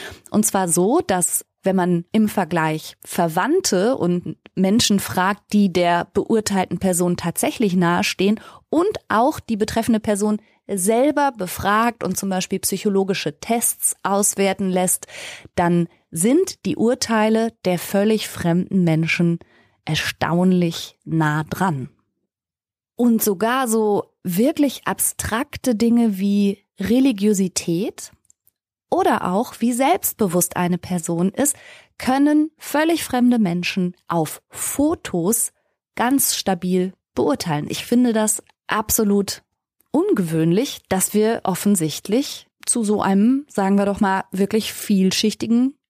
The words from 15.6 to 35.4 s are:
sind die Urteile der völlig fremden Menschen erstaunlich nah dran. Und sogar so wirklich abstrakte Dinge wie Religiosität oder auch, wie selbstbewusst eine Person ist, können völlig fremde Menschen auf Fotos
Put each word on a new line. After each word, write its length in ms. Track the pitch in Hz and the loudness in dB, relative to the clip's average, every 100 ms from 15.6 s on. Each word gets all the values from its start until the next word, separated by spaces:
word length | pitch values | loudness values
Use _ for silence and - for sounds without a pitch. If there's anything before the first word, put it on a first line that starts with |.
| 175 175 170 _ _ | 2 2 0 _ _
sind 540 | 165 196 294 381 - 196 | -2 2 2 2 -4 -6
die 100 | - | 0
Urteile 800 | 226 254 - 226 214 220 226 - 185 | 0 0 0 2 2 2 0 -2 -2
der 140 | 175 | -2
völlig 480 | - 202 208 220 - | 0 0 2 0 -2
fremden 560 | - 175 170 185 196 | -4 0 0 0 2
Menschen 560 | 175 160 160 - 175 170 - _ _ _ - | 2 2 0 2 0 0 -6 _ _ _ -6
erstaunlich 1120 | 156 - - - 170 185 180 170 165 - _ | -4 -4 -4 -2 2 4 4 2 -4 -12 _
nah 400 | - 160 151 151 | -4 0 0 0
dran. 460 | 156 - 190 143 120 _ _ _ _ _ _ _ _ _ _ _ | -4 -2 -2 -2 -8 _ _ _ _ _ _ _ _ _ _ _
Und 280 | 240 226 | 2 2
sogar 440 | 214 185 220 254 254 | 0 0 0 0 0
so 460 | 220 214 202 - _ | 0 2 0 -4 _
wirklich 600 | - 180 247 320 285 - - | -6 2 2 2 0 0 -6
abstrakte 920 | 196 - - - 214 294 - 262 220 | -4 -4 -4 -4 -4 -4 -6 -2 0
Dinge 440 | 233 240 233 190 | 2 4 2 0
wie 440 | 202 202 202 202 _ _ | 0 2 2 -2 _ _
Religiosität 1300 | 190 247 269 208 208 196 190 - - 170 247 - - _ _ _ _ _ _ _ _ | 0 2 2 2 0 2 0 -2 -4 -2 -2 -8 -20 _ _ _ _ _ _ _ _
oder 420 | 311 381 262 - | 0 2 2 0
auch, 240 | 185 254 - | -2 -2 -2
wie 140 | 233 | -2
selbstbewusst 840 | 240 269 359 - - 202 175 170 - | 2 2 0 -2 -2 0 2 0 -2
eine 200 | 180 180 | -2 -2
Person 520 | - 180 165 170 180 | -2 -6 -2 -2 -2
ist, 260 | - 285 - - - _ _ | 0 -2 -2 -12 -20 _ _
können 540 | - 269 285 302 311 - | -2 2 4 4 2 -4
völlig 460 | - 285 320 339 | -6 0 0 0
fremde 360 | - 247 247 240 | 0 2 4 4
Menschen 560 | 196 175 175 - 180 - _ | 2 0 -4 -2 -4 -4 _
auf 340 | 170 156 - _ | -2 -2 -6 _
Fotos 1040 | - - - 294 349 - 180 165 233 | -10 -8 0 0 0 -4 -2 0 0